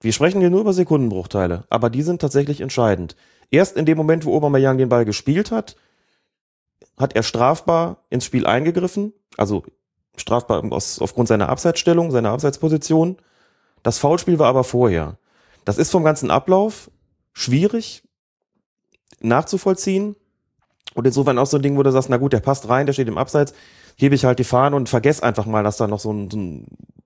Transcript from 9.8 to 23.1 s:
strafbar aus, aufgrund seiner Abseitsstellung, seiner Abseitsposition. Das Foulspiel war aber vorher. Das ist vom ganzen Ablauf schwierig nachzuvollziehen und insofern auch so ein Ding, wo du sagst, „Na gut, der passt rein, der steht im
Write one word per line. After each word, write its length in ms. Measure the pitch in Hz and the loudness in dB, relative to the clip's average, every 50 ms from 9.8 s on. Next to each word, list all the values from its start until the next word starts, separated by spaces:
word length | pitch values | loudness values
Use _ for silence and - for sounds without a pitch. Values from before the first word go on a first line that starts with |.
| _ _ _ _ _ _ _ | _ _ _ _ _ _ _
strafbar 480 | - - - 117 120 - - 113 82 - 107 | -16 -6 -2 -2 -2 0 -2 -2 -2 -2 -4
aus, 280 | 62 - - - - - | -4 -4 -6 -6 -6 -4
aufgrund 280 | - - - - 120 113 | -6 -4 -2 -2 0 0
seiner 220 | 113 104 98 - | 2 0 2 -2
Abseitsstellung, 600 | 131 - - 170 165 - - 175 170 170 165 165 | -2 0 0 -2 -2 0 0 2 2 2 2 0
seiner 200 | 131 123 113 104 | 0 0 0 0
Abseitsposition. 840 | 110 143 151 143 139 - - 160 160 151 - - 160 160 160 175 185 - _ _ _ _ _ _ _ _ _ _ _ _ | -2 0 -2 -4 -2 -2 -2 0 0 0 0 0 2 2 2 0 -2 -8 _ _ _ _ _ _ _ _ _ _ _ _
Das 160 | _ 113 117 - | _ -4 -2 0
Foulspiel 400 | - 143 165 175 - - 170 151 | 0 0 0 0 2 0 2 4
war 100 | 151 120 | 4 4
aber 160 | 127 131 123 | 4 2 0
vorher. 540 | - - 123 123 110 90 82 76 76 92 - _ _ _ _ _ _ _ _ _ | 0 0 2 2 2 2 0 -2 -6 -10 -16 _ _ _ _ _ _ _ _ _
Das 140 | - 101 - | -4 0 0
ist 120 | 156 - | 0 2
vom 120 | - 180 160 | 2 2 2
ganzen 260 | 156 151 - - - | 2 0 0 0 0
Ablauf 600 | 80 135 - - 185 190 202 220 214 - - - _ _ _ _ _ _ _ _ | 0 0 2 2 2 2 2 0 -4 -10 -18 -20 _ _ _ _ _ _ _ _
schwierig 680 | _ - - - 123 147 180 208 - 226 214 - - - _ _ _ _ _ _ _ _ _ _ _ _ _ _ _ _ _ _ _ _ _ _ - _ | _ -10 -4 0 0 2 2 2 0 -2 -6 -8 -14 -18 _ _ _ _ _ _ _ _ _ _ _ _ _ _ _ _ _ _ _ _ _ _ -20 _
nachzuvollziehen 960 | - 113 117 139 165 - - 185 - 196 185 185 - 196 190 190 202 208 208 - _ _ _ _ _ _ _ _ _ _ _ _ _ - - | -2 0 0 0 0 -2 -6 -2 -2 -2 -2 -2 -2 -2 -2 -2 -2 -4 -8 -14 _ _ _ _ _ _ _ _ _ _ _ _ _ -10 -8
und 120 | - 117 | 0 0
insofern 320 | 131 120 135 135 147 131 123 | 0 0 2 0 0 2 0
auch 80 | 139 | 0
so 100 | 139 151 | 0 0
ein 60 | 143 | 0
Ding, 140 | 135 143 143 | 0 0 0
wo 60 | 139 | 2
du 100 | 135 135 | 2 4
sagst, 180 | 131 131 127 135 | 2 2 0 0
„Na 60 | 131 | 0
gut, 160 | 117 135 139 | 0 2 2
der 80 | 131 110 | 0 0
passt 280 | - 139 139 135 - 107 | 2 0 -2 -2 0 0
rein, 180 | 123 131 143 | 0 0 0
der 60 | 139 | -2
steht 160 | 139 135 131 | -2 -2 -4
im 100 | 110 | -4